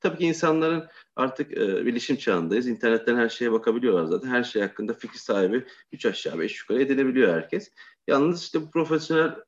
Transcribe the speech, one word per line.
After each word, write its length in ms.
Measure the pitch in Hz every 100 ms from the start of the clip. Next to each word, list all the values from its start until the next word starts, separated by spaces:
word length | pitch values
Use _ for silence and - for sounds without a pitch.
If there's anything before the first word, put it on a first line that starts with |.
Tabii 160 | 185 165
ki 80 | 170
insanların 580 | 160 165 160 160 165 165 - - -
artık, 420 | 127 - - -
e, 280 | 104 95 120
bilişim 300 | 120 - 135
çağındayız. 520 | - 92 82 107 123
İnternetten 480 | 113 117 113 113 120
her 140 | 117
şeye 220 | - 120
bakabiliyorlar 540 | 113 113 113 120 92 80
zaten. 220 | 90 131
Her 160 | 123
şey 180 | 117 107
hakkında 320 | 101 - 107
fikir 260 | 113 113 -
sahibi 440 | - 101 92 117 127 - _
üç 140 | - 113
aşağı 340 | 98 - 82
beş 200 | 82 -
yukarı 220 | - 113
edinebiliyor 520 | 139 135 131 127 107
herkes. 380 | 82 - 180 - _ - _ -
Yalnız 340 | 139 151 175
işte 200 | - 160
bu 100 | 156
profesyonel 640 | 170 156 156 156 160 160 -